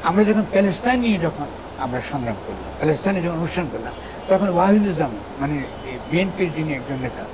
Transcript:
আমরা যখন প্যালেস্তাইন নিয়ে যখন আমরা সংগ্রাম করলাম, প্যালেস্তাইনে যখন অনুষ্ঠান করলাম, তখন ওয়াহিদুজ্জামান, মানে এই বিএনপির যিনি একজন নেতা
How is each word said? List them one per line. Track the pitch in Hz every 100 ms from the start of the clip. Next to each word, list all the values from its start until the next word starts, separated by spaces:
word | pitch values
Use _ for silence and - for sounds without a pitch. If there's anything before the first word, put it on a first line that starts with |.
আমরা | - 185
যখন | 214 214 208
প্যালেস্তাইন | 190 202 - 247 254
নিয়ে | 233 202
যখন | 160 147 143 - - -
আমরা | 135 123 -
সংগ্রাম | 143 120 101 110
করলাম, | 98 - -
প্যালেস্তাইনে | 151 151 196 196
যখন | 170 165
অনুষ্ঠান | 165 - 160
করলাম, | 113 - - - - -
তখন | 190 202
ওয়াহিদুজ্জামান, | 175 190 208 202 160 147 107 - -
মানে | 139 147 127 - -
এই | 127 -
বিএনপির | 165 190 190 180 151
যিনি | 156
একজন | 139 120 135
নেতা | 127 - 113